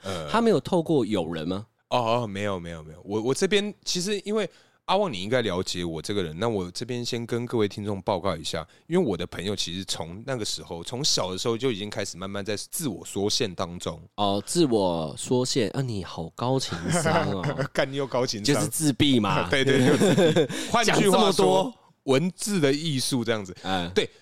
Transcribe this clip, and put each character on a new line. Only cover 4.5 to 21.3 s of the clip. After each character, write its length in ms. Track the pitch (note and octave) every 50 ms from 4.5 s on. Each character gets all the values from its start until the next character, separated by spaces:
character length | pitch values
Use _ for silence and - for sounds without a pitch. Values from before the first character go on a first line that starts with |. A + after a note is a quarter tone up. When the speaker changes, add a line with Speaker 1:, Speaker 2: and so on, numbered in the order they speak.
| - _ _ _ _ _ _
Speaker 1:
阿 120 | - F3+ G3
旺 140 | G#3+ F3+
你 120 | A#2 F2 F#2
应 60 | G#2
该 120 | C3 B2+
了 220 | A#2 G2+ F2 F#2 F#2
解 220 | - - F2+ F2
我 160 | E2+ D#2+ D#2
这 120 | D#2 - G#2
个 80 | G2+
人， 160 | F2+ D#2 D#2 E2
那 120 | A2 A#2+
我 200 | A2+ G2 F2+ F2+
这 160 | F#2 - -
边 200 | A#2 B2+ A#2+ A#2+
先 200 | - B2 A#2 A#2
跟 200 | A2+ A#2+ A#2 A#2+
各 120 | A#2 - A#2
位 120 | G#2 G2
听 160 | - G#2+ G2+
众 160 | G#2 G2+ F#2+
报 180 | - - G#2 F2
告 160 | E2 G2 E2+
一 80 | D#2+ D2+
下， 240 | - - E2 D#2 - _ _ _
因 140 | - D#3+ F#3
为 100 | F3+ A#2+
我 60 | F2+
的 100 | E2 F2+ -
朋 140 | - -
友 140 | F2 G2+ G2+
其 180 | F2+ - F2 E2+
实 120 | F#2+ F#2
从 360 | - - - E2+ D#2+ F2 G2+ A#2
那 100 | C3 C3+
个 80 | A#2 G#2
时 180 | - - -
候， 220 | E2 - F2+ E2+ E2+
从 180 | - B2 A#2+
小 300 | D3+ - - - G#2+ F#2
的 60 | F#2 F#2
时 100 | - B2
候 100 | A2+ A2
就 140 | B2+ C3+
已 60 | A#2 F#2
经 120 | G#2 G#2
开 140 | - A2+ G2+
始 140 | - - E2+
慢 120 | F#2 G2
慢 140 | G2 G2+ G2
在 100 | G#2+ G#2 G2+
自 320 | - - - - E3+ C3
我 160 | F2 - -
缩 240 | - - G2+ G2 G#2
限 260 | - - B2 G2 F2
当 240 | - F#2+ E2+ F2 F2+
中。 180 | - F#2 D#2+ D#2+ E2 - _
Speaker 2:
哦， 280 | - G#2 G2+ G2 G#2 -
自 200 | - - F3 E3
我 500 | C3+ A2+ G#2+ F#2+ F2+ E2+ E2 D#2 D2+ - -
缩 280 | - - B2+ B2 B2+
限。 240 | C3 - C#3+ G#2+ -
啊， 120 | - C#3
你 220 | C3+ B2 A2 G2 E2
好 240 | - - - E2 E2 -
高 240 | - A#2 B2 C3 C3+
情 180 | - - - E2+ E3+ F3
商 400 | D#3+ F3 D#3 D#3+ D3 E3+ D3+ G2+
哦。 100 | G2 - - D3 C#3
Speaker 1:
<laughs> 160 | - C#3+ -
干， 180 | - - D3 C3+
你 60 | C3+
又 100 | C#3 C#3
高 200 | A#2+ - B2 B2+
情 180 | C3 - G#2 G#2
商。 100 | A#2+ C#3+
Speaker 2:
就 60 | G#2+
是 80 | G#2 G#2+
自 240 | - - D#3+ D3
闭 300 | B2 - D3 C#3+ C3 A#2+
嘛。 260 | G#2 G2 F#2 F2+ F2 F2+
Speaker 1:
<laughs> 20 |
对， 140 | C#3+ C3+ C3+
对， 140 | C3+ C3 C3+
对， 100 | B2+ -
就 100 | - -
是 180 | - F#3+ D3
自 300 | - F3+ D#3 D#3 E3+ D3 -
闭。 60 | - -
Speaker 2:
<laughs> 80 | - -
Speaker 1:
换 140 | - A#3 A3+
句 80 | G3+
话 80 | D#3 -
说， 20 |
Speaker 2:
讲 100 | G#3+ G3
这 60 | F3+ -
么 140 | G#3+ G3